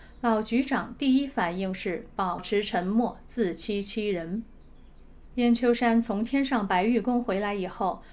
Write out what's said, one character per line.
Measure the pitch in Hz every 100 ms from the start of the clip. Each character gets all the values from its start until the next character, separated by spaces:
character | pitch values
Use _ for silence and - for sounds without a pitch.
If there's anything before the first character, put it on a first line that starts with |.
| - -
老 | 240 220
局 | 220 233
长 | 262 240 214 -
第 | 277 262
一 | 277
反 | 254 175 180
应 | 190
是 | 185 202 165 - -
保 | 190 175
持 | - 202
沉 | 214 185 180
默， | 220 233 - -
自 | - 196
欺 | 165 - 202
欺 | 196 226 208
人。 | 180 165 202 226 - - - - - - - - -
燕 | 240
秋 | 233 240
山 | 240 240 226
从 | 226 202
天 | 226 269 269
上 | 254 196
白 | 185 214
玉 | 247
宫 | 247 240
回 | 240 190
来 | 208
以 | 202 180
后， | - 190 - -